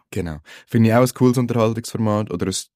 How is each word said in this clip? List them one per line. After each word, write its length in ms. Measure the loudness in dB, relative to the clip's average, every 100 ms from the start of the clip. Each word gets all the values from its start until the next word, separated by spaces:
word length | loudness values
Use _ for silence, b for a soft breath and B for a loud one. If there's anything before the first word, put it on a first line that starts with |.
| -12
Genau. 280 | -8 -8 -10 B B B
Finde 240 | 2 4
ich 60 | 4
auch 60 |
ein 120 | 2
cooles 240 | 2 2 2
Unterhaltungsformat 920 | 0 0 0 -2 -8 -4 -2 -2 -4
oder 160 | -6 -6
ein 80 | -6 -10